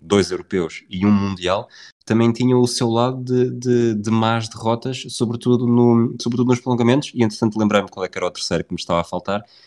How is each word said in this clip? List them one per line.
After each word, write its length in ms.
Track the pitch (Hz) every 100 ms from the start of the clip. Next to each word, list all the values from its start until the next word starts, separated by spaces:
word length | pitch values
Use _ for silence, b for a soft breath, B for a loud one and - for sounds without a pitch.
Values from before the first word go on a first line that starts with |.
dois 280 | 80 101 87
europeus 540 | 90 - 95 82 - -
e 160 | 92 101
um 60 |
mundial, 580 | 104 98 92 90 98 - B B _ -
também 280 | 113 117
tinham 260 | 117 127 127
o 80 | 123
seu 220 | - 120
lado 340 | 113 123 131
de, 280 | 127 127 123
de, 440 | 123 123 120 117 107
de 160 | 104
más 380 | 113 110 113 110
derrotas, 560 | - 113 117 131 127 127
sobretudo, 560 | - 113 117 123 123 123
no, 500 | 120 120 117 117 120
sobretudo 300 | 123 120 123
nos 100 | 120
prolongamentos, 520 | - 120 117 135 -
e 100 | -
entretanto 340 | 110 107 113 107
lembrei-me 300 | 107 104 98
qual 180 | - 92
é 40 |
que 80 | 95
era 100 | 90
o 40 |
terceiro 340 | - - 85 -
que 80 |
me 60 | 87
estava 200 | - 85
a 60 | 85
faltar, 400 | 90 - 101 - b